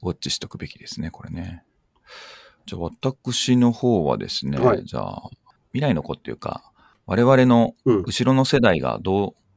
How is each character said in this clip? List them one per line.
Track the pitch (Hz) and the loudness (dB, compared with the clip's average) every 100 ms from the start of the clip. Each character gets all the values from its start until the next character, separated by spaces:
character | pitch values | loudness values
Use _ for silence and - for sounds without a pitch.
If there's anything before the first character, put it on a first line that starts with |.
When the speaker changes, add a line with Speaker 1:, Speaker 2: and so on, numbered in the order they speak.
Speaker 1:
ウ | 90 | -8
ォ | |
ッ | |
チ | - - | -6 -6
し | - | -8
と | - | -10
く | - | -14
べ | - | -16
き | - | -16
で | - | -16
す | - | -12
ね、 | 82 | -12
こ | - | -12
れ | - | -14
ね。 | 82 87 85 _ _ _ _ _ - - - - _ - | -12 -12 -14 _ _ _ _ _ -20 -20 -20 -20 _ -14
じ | - | -8
ゃ | |
あ、 | |
私 | 85 - 131 - 127 123 - 123 | -8 -6 -6 -6 -6 -2 2 4
の | 120 | 4
方 | 117 123 104 | 2 2 2
は | 73 55 | 2 -2
で | 50 | -4
す | - 67 | -8 -6
ね、 | 71 | 0
Speaker 2:
は | 123 101 | 2 0
い。 | |
Speaker 1:
じ | - 62 | -4 -8
ゃ | |
あ、 | 50 50 - - _ _ _ | -8 -10 -16 -20 _ _ _
未 | 127 | -4
来 | 147 | -2
の | 82 | -2
子 | - | -4
っ | - | -10
て | - | -10
い | |
う | 60 | -10
か、 | - - _ _ _ _ - | -10 -10 _ _ _ _ -4
我 | 98 | 2
々 | 123 135 127 | 4 6 6
の | 120 117 - | 6 4 0
後 | 135 104 87 - | 0 0 0 -2
ろ | 123 | 2
の | 131 | 2
世 | 135 139 | 2 2
代 | 117 82 | 4 2
が | 64 57 | -2 -4
ど | 92 98 98 - _ | -2 -2 -2 -6 _